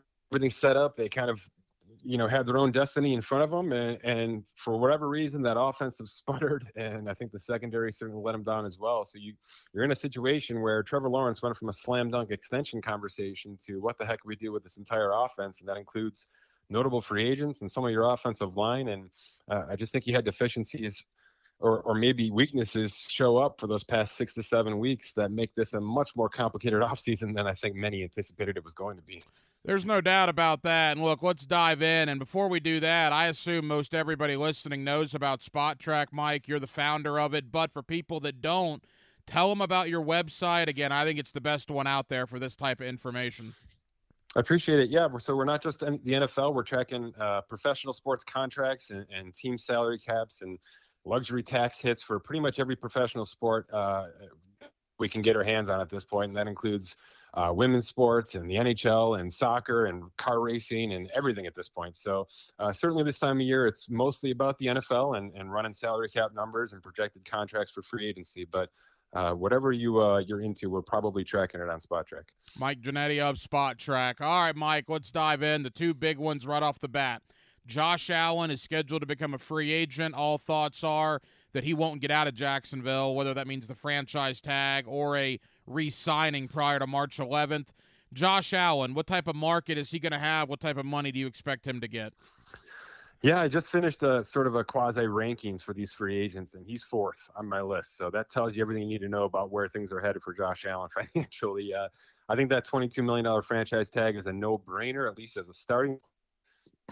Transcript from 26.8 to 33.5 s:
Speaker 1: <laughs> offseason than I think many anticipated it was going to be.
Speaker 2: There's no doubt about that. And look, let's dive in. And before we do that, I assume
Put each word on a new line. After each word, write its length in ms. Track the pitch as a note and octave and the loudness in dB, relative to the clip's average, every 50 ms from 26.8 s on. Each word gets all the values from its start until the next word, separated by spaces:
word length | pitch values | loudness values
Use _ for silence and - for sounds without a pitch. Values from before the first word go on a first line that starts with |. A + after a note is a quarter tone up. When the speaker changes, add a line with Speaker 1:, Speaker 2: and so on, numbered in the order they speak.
Speaker 1:
<laughs> 20 | A#2 | 4
offseason 500 | A2+ A#2+ - - A#2+ A2+ - A2+ G#2+ G#2+ | 2 0 0 0 0 0 0 0 -2 -2
than 140 | G2+ G#2 | 0 0
I 60 | G2 F#2+ | -2 -2
think 220 | - - G#2 G2 | -2 -4 -4 -2
many 280 | G2 G#2 G#2 G#2 F#2+ F#2 | -2 -4 -2 -2 -4 -4
anticipated 540 | F2 - G#2+ F#2+ - - - G2+ G2+ F#2 | -6 -6 -6 -8 -6 -6 -4 -4 -4 -4
it 60 | F#2 D#2+ | -6 -8
was 100 | D#2+ - | -10 -10
going 240 | - F#2+ G#2 G2 | -10 -10 -10 -10
to 60 | F2+ D#2 | -12 -16
be. 180 | F2+ F#2+ D#2+ - - _ _ _ _ _ _ - | -18 -18 -20 -20 -20 _ _ _ _ _ _ -2
Speaker 2:
There's 200 | - G3 G3 F3+ | 0 0 0 2
no 140 | G#3+ G#3 F#3+ | 2 2 2
doubt 300 | E3 F#3 F#3+ F#3+ F#3 F3 | 4 4 6 6 6 4
about 320 | D#3 E3+ E3 D#3+ D#3 - - | 4 4 4 4 4 2 2
that. 320 | E3 E3 D#3+ D#3+ D3+ D3 | 2 4 4 4 4 2
And 80 | D3+ D#3+ | 2 2
look, 200 | D#3+ D#3 - E3 | 2 2 4 2
let's 220 | F3+ F3 C3+ C3+ | 0 0 0 0
dive 360 | C3+ F3 F3 E3+ E3 D#3+ C#3+ | 2 4 4 6 6 4 4
in. 260 | D#3 D#3+ E3 D#3+ D#3 D3 | 4 4 4 4 4 2
And 100 | C#3 C3+ | 0 -2
before 280 | C3+ - - F#3+ G3+ | -6 -4 -2 0 0
we 120 | F#3+ F3+ E3 | 2 2 0
do 200 | D3 D#3+ D#3+ D#3 | 0 0 0 2
that, 320 | D#3+ D#3+ E3+ E3+ D#3+ D3 | 2 4 4 4 4 4
I 160 | D3 D#3 E3+ | 4 4 2
assume 400 | E3+ D#3 - - F3 | 2 0 -2 -2 -2